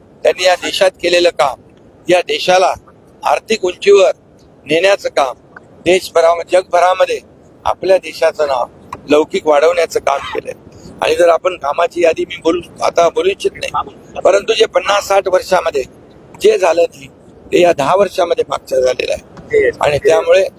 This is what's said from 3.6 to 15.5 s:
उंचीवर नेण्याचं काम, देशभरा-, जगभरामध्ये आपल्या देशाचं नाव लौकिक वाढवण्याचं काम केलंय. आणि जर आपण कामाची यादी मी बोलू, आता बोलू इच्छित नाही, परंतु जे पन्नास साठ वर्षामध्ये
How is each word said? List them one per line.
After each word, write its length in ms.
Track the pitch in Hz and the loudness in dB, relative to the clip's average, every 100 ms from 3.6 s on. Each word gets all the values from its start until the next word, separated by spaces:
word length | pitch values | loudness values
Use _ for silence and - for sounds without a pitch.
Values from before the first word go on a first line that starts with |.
| 185 | -4
उंचीवर 460 | 175 196 202 175 - _ _ _ _ 135 | -2 4 6 4 0 _ _ _ _ -4
नेण्याचं 440 | 160 190 196 175 | 0 2 0 -2
काम, 260 | 160 135 113 _ - - - 165 | -2 -4 -6 _ -20 -20 -6 0
देशभरा-, 600 | 180 - 165 165 170 - | 0 0 0 2 0 0
जगभरामध्ये 680 | 180 185 175 180 185 180 143 - - _ _ - | -2 0 0 2 2 0 -2 -10 -20 _ _ -8
आपल्या 320 | - 185 190 | -4 0 0
देशाचं 500 | 156 143 165 151 147 | -2 -2 -2 -2 -2
नाव 180 | 127 110 - - - - | -2 -4 -10 -20 -18 0
लौकिक 380 | 147 151 190 156 | 0 2 -2 0
वाढवण्याचं 520 | 143 160 175 165 147 | 2 2 2 -2 -2
काम 180 | 139 139 | -2 -4
केलंय. 360 | - - - - - - - - | -6 -12 -12 -16 -20 -20 -20 -6
आणि 140 | 127 160 | -4 2
जर 140 | 170 | 2
आपण 280 | 160 180 180 | 2 -2 -6
कामाची 460 | 143 147 170 175 | -6 -2 -4 0
यादी 220 | 165 160 175 | 0 0 -8
मी 80 | - | -4
बोलू, 180 | 165 175 - - | -4 -4 -8 -6
आता 280 | 151 - 170 | -4 0 0
बोलू 200 | 160 180 | 0 -4
इच्छित 220 | 196 196 | -4 -6
नाही, 180 | - - - - - - - | -6 -8 -8 -8 -16 -18 -2
परंतु 340 | - 202 202 | 0 0 -2
जे 120 | 220 214 | 0 0
पन्नास 420 | 175 185 202 - | 0 -2 -4 0
साठ 200 | 196 190 | -2 0
वर्षामध्ये 560 | 180 - | -2 0